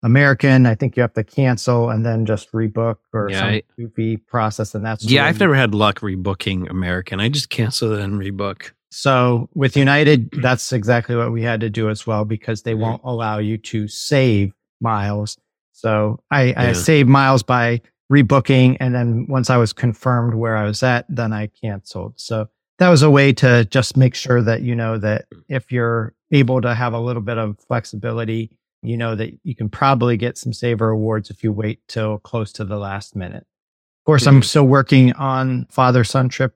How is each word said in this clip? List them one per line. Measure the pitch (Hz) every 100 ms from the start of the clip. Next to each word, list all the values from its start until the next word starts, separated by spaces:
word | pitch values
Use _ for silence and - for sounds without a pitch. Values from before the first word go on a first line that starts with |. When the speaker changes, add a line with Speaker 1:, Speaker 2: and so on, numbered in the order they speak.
Speaker 1:
American, | 110 127 143 131 143 131 123
I | 113
think | - 113
you |
have | 120 -
to | 104
cancel | - 135 120 - 120 117
and | 113 113
then | 113 110
just | 107 -
rebook | 110 110 107 117 110 _
or | 113 101
Speaker 2:
Yeah, | 98
Speaker 1:
some | 98
Speaker 2:
I | 107 - -
Speaker 1:
goofy | 117 - 113 110
process. | _ 120 107 - 107
And | 107 110
that's | 110
Speaker 2:
Yeah, | 110 135
Speaker 1:
where | 139
Speaker 2:
I've | 165
Speaker 1:
you |
Speaker 2:
never | 196 139
had | 123 104
luck | 107 98
rebooking | 107 92 92 92 - 95 90
American. | 92 90 90 92 95
I | 110
just | 143 -
cancel | - 113 - 113
it | 107
and | 98 101
rebook. | 95 98 101 95 - _ _
Speaker 1:
So | - 139 131 123 120 -
with | - 135 139
United, | 139 143 151 147 110 -
that's | 127 127 -
exactly | 127 104 120 113 120
what | 117
we | 117
had | 117 113
to | 113
do | 104 110
as | 107 -
well, | 107 104
because | 107 - 110
they | -
Speaker 2:
Mm-hmm. | 110
Speaker 1:
won't | 113 120
allow | 131 120 113 107
you | 107 110
to | - 113 107
save | - - 147 131 107 98 - _ _
miles. | 113 107 101 104 104 - _ _ _
So | _ 113 107 107 120 _
I, | 139 127 127
I | 123
Speaker 2:
Yeah. |
Speaker 1:
saved | 117 87 156 127
miles | 139 135 131
by | - 123 117 117 _ _ _
rebooking. | 143 117 139 - 135 127 131
And | 127 123
then | 120 117 -
once | 131 120
I | 127
was | 113
confirmed | - 123 107 127 123 120 113
where | 113 110
I |
was | 104 107
at, | 131 123 -
then | 127 113
I | 107 104
canceled. | _ 113 98 - 92 92 -
So | - 113 107 _ _ _
that | 180
was | 165
a | 151
way | 139 139
to | 127 131 120 113
just | 135 120 -
make | 131 -
sure | 131 123
that, | 110 113
you | 113 117
know, | 113 113
that | 107 107 - - _
if | 135 -
you're | 123 117 117 110 _ _
able | 147 127 127
to | 120
have | 117 123
a | 113
little | 120 117
bit | 104 113
of | 107 104 _
flexibility, | 117 - 110 113 113 113 113 113 _ _ _
you | 117 117
know, | 117
that | 110 113 -
you | -
can | 120 110
probably | - 139 135 123 117
get | 120 -
some | -
saver | 110 123 117 113
awards | 110 107 110 107
if | 104
you | 113
wait | 101 107 117 _
till | - 107 107
close | - 120 107
to | -
the | 101 104
last | 98 98 -
minute. | 107 90 95
Of | _ _ _ _ _ _ -
course, | 151 147
I'm | 135
Speaker 2:
Mm-hmm. |
Speaker 1:
still | 117 156 135
working | 139 131 135 127
on | 123 139 131 131 127 123
father-son | - 127 123 110 135 127
trip | - 131